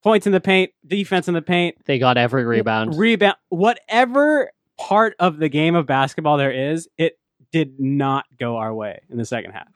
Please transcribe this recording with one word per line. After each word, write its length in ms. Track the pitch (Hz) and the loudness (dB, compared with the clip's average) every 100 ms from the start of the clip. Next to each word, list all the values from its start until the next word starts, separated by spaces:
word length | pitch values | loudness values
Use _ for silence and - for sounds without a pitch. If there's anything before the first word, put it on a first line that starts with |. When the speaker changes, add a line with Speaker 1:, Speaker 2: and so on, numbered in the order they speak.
Speaker 1:
points 240 | 208 214 202 | 4 2 2
in 60 | |
the 80 | 190 | 0
paint, 320 | 196 190 185 _ 147 | 2 2 0 _ _
defense 420 | 202 190 185 180 | -6 -2 -2 -2
in 60 | |
the 80 | 170 | -4
paint. 340 | 160 175 175 - | 0 0 -2 -6
Speaker 2:
They 140 | - 135 | -4 2
got 180 | 127 123 | 2 4
every 280 | 120 131 | 2 0
rebound. 540 | 117 113 110 110 113 156 | 0 0 0 -2 -2 0
Speaker 1:
Rebound. 380 | 226 220 202 - _ | 0 4 2 0 _
Whatever 1000 | 170 208 240 - 220 254 262 294 302 - _ _ - | 0 0 0 -2 0 2 2 2 2 -2 _ _ -18
part 360 | - 202 220 - | 0 2 2 2
of 180 | 180 151 | -2 0
the 100 | 156 | -2
game 260 | 143 160 | 0 2
of 120 | 170 143 | 0 0
basketball 520 | 135 135 - 156 147 | 0 0 -2 0 0
there 120 | 139 | 0
is, 380 | 131 139 165 165 - | -2 -4 -4 -8 -4
it 200 | 160 _ _ _ _ | -4 _ _ _ _
did 260 | 160 143 135 | -2 -2 -4
not 460 | 135 139 135 139 - _ | -2 0 0 -2 -6 _
go 160 | 120 117 | -6 -4
our 180 | 110 | -6
way 280 | 110 107 - _ | -6 -8 -12 _
in 80 | 120 | -10
the 60 | |
second 280 | 110 117 95 | -6 -8 -8
half. 160 | 104 - | -18 -20